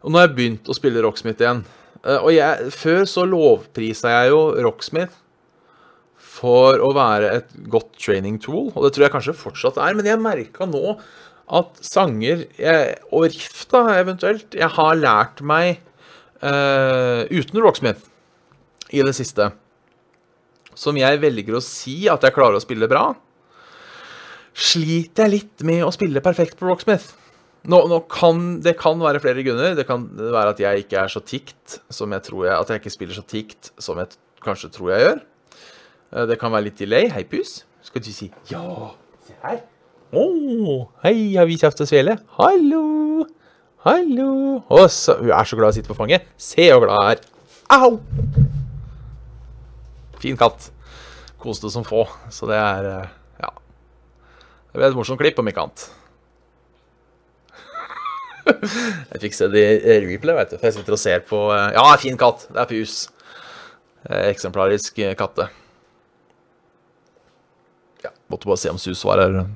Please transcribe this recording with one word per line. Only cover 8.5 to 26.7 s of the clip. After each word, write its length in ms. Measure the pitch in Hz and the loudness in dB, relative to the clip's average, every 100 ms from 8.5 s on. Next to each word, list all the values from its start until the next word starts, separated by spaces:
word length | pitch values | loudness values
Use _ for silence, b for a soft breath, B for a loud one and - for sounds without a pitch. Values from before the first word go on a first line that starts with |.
| 160 269 | -6 -6
og 140 | - 139 | 0 0
det 80 | 135 | 4
tror 100 | 143 | 2
jeg 80 | |
kanskje 240 | 139 123 165 | 2 -6 -10
fortsatt 400 | - - 123 - | -12 -4 -4 -2
er, 160 | 147 | -2
men 160 | 208 208 | -2 -2
jeg 80 | 220 | -2
merket 560 | 220 170 110 - 185 | -2 -4 -8 -8 -6
nå 240 | 147 196 214 B B B B B | -4 -4 -6 B B B B B
at 240 | 165 175 _ - | -2 -2 _ -4
sanger, 600 | - 185 107 113 170 - - | 0 0 0 -2 -4 -6 -6
jeg, 360 | 156 160 127 - - | 0 2 2 -4 -4
og 140 | - 165 | 0 0
riff 360 | 160 - - - | -2 -16 -16 0
da, 160 | 254 233 190 | 2 4 2
eventuelt, 560 | 185 185 185 214 - - | 0 -2 -4 -4 -6 -4
jeg 160 | 160 | -2
har 220 | - 156 165 | 2 2 4
lært 440 | 143 107 113 - 143 | 4 4 2 -4 -2
meg, 380 | 156 175 170 _ b b b b _ | 0 0 -4 _ b b b b _
eh, 840 | 139 139 139 139 131 131 123 120 113 | -4 -2 0 0 0 0 0 -2 -2
uten 320 | 175 131 208 | -4 -2 2
Rocksmith 460 | 214 - 123 101 - _ _ _ _ _ _ _ - | 2 2 -4 -4 -12 _ _ _ _ _ _ _ -8
i 140 | 143 135 | -2 -2
det 80 | |
siste, 380 | 131 120 - 104 - _ _ _ _ _ _ _ _ _ _ _ | -2 -6 -2 -2 -4 _ _ _ _ _ _ _ _ _ _ _
som 240 | - 151 147 | -10 -6 0
jeg 220 | 131 147 | 2 4
velger 320 | 147 117 104 | 2 0 -4
å 80 | 117 | -6
si 460 | 123 - - 143 202 | -6 -12 -12 -2 0
at 140 | 147 131 | 4 2
jeg 80 | |
klarer 240 | - 127 101 | 4 4 2
å 60 | |
spille 240 | - 113 110 | -2 -4 0
bra, 220 | 135 - 254 _ _ B B B B B B B B B B B - | 2 0 -4 _ _ B B B B B B B B B B B -6
sliter 680 | - 170 160 165 165 - 220 | -2 -2 -2 -4 -4 0 2
jeg 60 | 202 | 0
litt 300 | 202 _ 156 | -4 _ -2
med 160 | 170 165 | 0 -2
å 60 | |
spille 300 | 180 190 139 | -2 -4 0
perfekt 340 | 185 175 165 - | -2 0 -2 -2
på 80 | 185 | -4